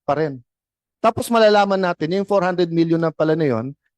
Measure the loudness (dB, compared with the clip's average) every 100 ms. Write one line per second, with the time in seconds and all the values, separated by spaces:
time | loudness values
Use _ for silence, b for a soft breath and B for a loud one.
0 | -4 -4 -4 -8 -18 _ _ _ _ _
1 | -2 -2 -2 2 4 4 2 0 -2 -4
2 | -4 -4 -2 0 0 0 -2 0 0 0
3 | -2 -2 0 0 0 -2 -4 -12 _